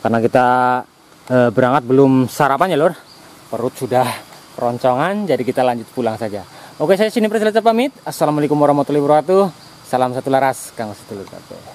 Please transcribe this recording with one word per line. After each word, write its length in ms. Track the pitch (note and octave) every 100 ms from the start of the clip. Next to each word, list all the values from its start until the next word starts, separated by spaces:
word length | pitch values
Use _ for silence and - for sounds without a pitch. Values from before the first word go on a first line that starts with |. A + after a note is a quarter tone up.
Karena 180 | A2 A2+
kita, 240 | A2+ C3 B2 B2+ B2 B2+ A#2+ _ _ - -
eh, 220 | B2+ A#2+
berangkat 320 | G#2+ B2+ C3
belum 460 | A#2+ C3 C3+ C3 B2+
sarapan 420 | - C#3+ C#3 F#3
ya, 60 | D#3
Lur. 160 | E3 E3+ - - - - -
Perut 240 | A2+ A#2+
sudah 320 | - B2+ B2 B2 A#2+ - - -
keroncongan, 720 | - B2 A#2+ C3 B2+ D#3+ G3+ G3+
jadi 160 | B2+
kita 240 | B2 B2+ B2+
lanjut 240 | A#2+ A2
pulang 240 | - A#2
saja. 320 | A2 A2+ G2+ F#2 - - -
Oke, 160 | D3+
saya 160 | F#3 A3
sini 160 | A3+ A3
Presiden 240 | A3 G#3+ G#3+ A3
pamit. 240 | A3+ C4+ - -
Assalamualaikum 480 | - D3+ D3 D3
warahmatullahi 480 | D3 D3 C#3+ C#3 D3
wabarakatuh. 480 | C#3+ D3+ D3 F#3+ G3 - - -
Salam 320 | - B2+ B2+
satu 160 | B2 C3
laras, 400 | C3+ C3+ B2+ - -
Kang 160 | G#2+
Sedulur 320 | G#2 - G2+ F#2
kabeh. 320 | - - F2+ E2+